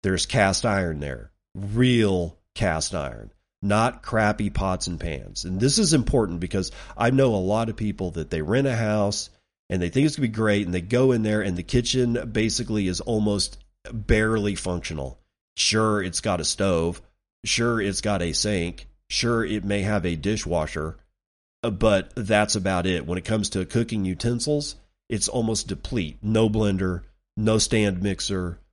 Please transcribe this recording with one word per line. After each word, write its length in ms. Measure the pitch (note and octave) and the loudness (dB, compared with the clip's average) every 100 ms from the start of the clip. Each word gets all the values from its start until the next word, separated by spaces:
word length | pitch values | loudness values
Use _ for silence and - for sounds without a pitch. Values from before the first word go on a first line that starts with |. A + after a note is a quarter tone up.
There's 240 | G2 F#2 - | 2 0 2
cast 400 | B2+ G2 F#2 A#2 | 4 4 4 2
iron 340 | G2 F2+ D#2 | 0 0 -2
there, 320 | D2 B1 A1+ _ _ | -6 -8 -14 _ _
real 800 | - G2+ A2 B2+ A#2+ G#2+ F#2 E2+ - _ | -10 -4 2 4 6 4 2 -2 -8 _
cast 400 | - G#2 D#2+ - | -2 0 0 -2
iron, 380 | F2 C#2+ A1+ G#1 _ _ _ | -4 -6 -10 -16 _ _ _
not 400 | G2+ G#2 A#2 A#2+ | 0 2 2 -2
crappy 480 | - A2+ G#2 G#2+ G2+ | -4 2 2 2 -2
pots 360 | - F#2+ F#2 - | 0 0 -2 -4
and 140 | E2 | -6
pans. 460 | F2 C#2 G1+ - - | -6 -6 -10 -10 -6
And 120 | F#2 | 0
this 200 | B2 C#3+ | 2 2
is 160 | G3 | 4
important 460 | D3+ A#2 C3+ G#2 E2+ | 4 4 2 2 -2
because 300 | F2 G2+ F2+ - - - | -4 -2 -4 -8 -18 -2
I 140 | A#2 | 2
know 240 | C3 C3+ | 4 4
a 20 | G#2 | 2
lot 340 | F#2 G#2+ A2+ | 2 0 0
of 60 | A2 | -2
people 340 | G#2+ G#2 F#2 | -4 -2 -4
that 160 | E2 D2+ | -4 -4
they 140 | D#2+ | -4
rent 240 | D#2 A#2+ C#3 | 0 2 2
a 100 | A#2 | 0
house 540 | A2 G#2+ G2+ G#2 - _ _ _ _ | 0 2 2 -2 -8 _ _ _ _
and 100 | F#2 | -2
they 80 | F2 | 0
think 180 | B2+ D3+ | 2 2
it's 100 | D3 | 2
gonna 120 | B2+ | -2
be 40 | |
great, 340 | A2 A2 G2+ F#2 | 0 2 2 2
and 80 | |
they 80 | F2+ | -4
go 300 | F2 A#2+ C3 | 0 2 4
in 100 | A#2+ | 4
there 180 | G#2+ G#2+ | 2 0
and 160 | G2+ F2 | 0 -4
the 60 | |
kitchen 680 | E2+ - A#2+ C3 A#2+ A#2 A#2+ | -4 -4 -2 0 0 -2 -2
basically 560 | G#2+ A2 - A#2 G#2+ F#2+ | -2 -2 -2 -2 -2 -2
is 140 | F2 | -4
almost 560 | - A2+ G#2+ G2+ - - - _ - | -2 0 2 0 -4 -8 -20 _ -12
barely 640 | A#2 G#2 A2 A2 A2 G#2 | -10 2 4 4 2 0
functional. 640 | F#2+ F#2 F2 - D#2+ C2+ - _ _ _ - | -2 -4 -4 -4 -8 -8 -12 _ _ _ -2
Sure, 440 | - A2 A2 G#2 | 0 2 2 2
it's 200 | F#2 E2+ | -2 -4
got 200 | A2 F2+ | -2 -2
a 40 | |
stove. 580 | D#2+ - G2 E2+ E2 F2 - _ _ _ | -2 0 2 2 0 -4 -14 _ _ _
Sure, 360 | - - A#2 A#2 | -4 0 0 0
it's 200 | G2+ F#2+ | -2 -2
got 220 | G#2+ G2 | -2 0
a 100 | E2+ | 0
sink. 540 | D#2 G#2+ G2+ E2+ E2+ - _ _ | -2 0 0 -2 -6 -18 _ _
Sure, 340 | - A#2 A#2 | -2 0 0
it 200 | A2 G#2+ | 0 -2
may 180 | G2+ G2+ | -2 -2
have 240 | G2 G#2 F2 | 0 0 0
a 80 | |
dishwasher, 840 | E2 G2 G#2+ - E2+ D#2 D2+ D#2 - _ _ _ _ _ _ | -2 -2 -2 -2 -2 -2 -4 -6 -8 _ _ _ _ _ _
uh, 60 | A#2 | -4
but 420 | G2 A2 G2+ F#2 | 2 4 4 0
that's 400 | - G2+ G#2+ G#2 | -8 2 2 4
about 320 | G#2+ F#2+ F#2 F2+ | 0 0 0 2
it. 200 | F2+ C#2+ | 0 -2
When 120 | F2+ | -6
it 60 | |
comes 260 | F2 A2 G2+ | -2 -2 0
to 160 | G2 F#2 | -2 0
cooking 380 | A#2+ A2+ A2 | 0 0 -2
utensils, 720 | F#2 F2+ A#2+ A#2+ D3 D3 C#3+ - _ _ _ | -2 -2 -2 -2 0 -2 -2 -12 _ _ _
it's 180 | A2 - | -4 -2
almost 400 | B2 A2+ G#2+ - | 0 0 -2 -4
deplete. 520 | - - B2 D#2+ - | -8 -4 -4 -4 -4
No 260 | G#2 A2 A2 | 0 4 4
blender, 540 | A2 G#2 F#2+ F#2+ F2 - _ _ - | 4 2 2 0 -2 -8 _ _ -2
no 220 | G#2+ A2 | 2 2
stand 440 | - A2+ G#2 F2+ | 2 2 2 2
mixer 580 | G2+ F#2 - G2 F2+ E2 _ | -2 -2 -4 -4 -4 -8 _